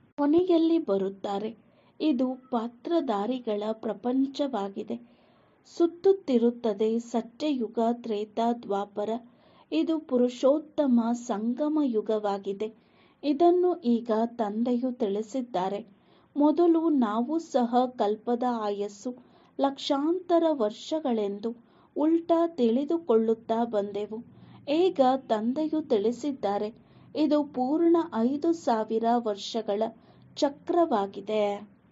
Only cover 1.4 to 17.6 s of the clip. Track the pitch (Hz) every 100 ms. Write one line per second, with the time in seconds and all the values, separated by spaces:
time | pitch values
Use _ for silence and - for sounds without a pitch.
1.4 | 220 - _ _ _ - 311 247 254 254
2.4 | - 240 233 - - 339 262 202 214 254
3.4 | 226 208 208 220 226 202 247 269 269 277
4.4 | 285 220 196 208 214 233 - _ _ _
5.4 | _ _ _ - 339 - 381 392 - 240
6.4 | 240 240 233 202 220 233 - 233 226 -
7.4 | 302 254 214 233 226 240 233 208 208 -
8.4 | 233 233 190 196 202 - 208 240 - _
9.4 | _ _ _ 311 330 320 - 247 247 -
10.4 | 269 302 - - 277 240 233 240 - 202
11.4 | 226 285 302 311 277 214 202 214 208 196
12.4 | 196 196 220 - _ _ _ _ 277 285
13.4 | 349 359 359 330 240 233 233 220 233 -
14.4 | 208 214 247 247 254 247 208 202 220 262
15.4 | 240 180 190 202 - _ _ _ _ 277
16.4 | 302 302 349 330 330 285 214 220 240 330
17.4 | 330 247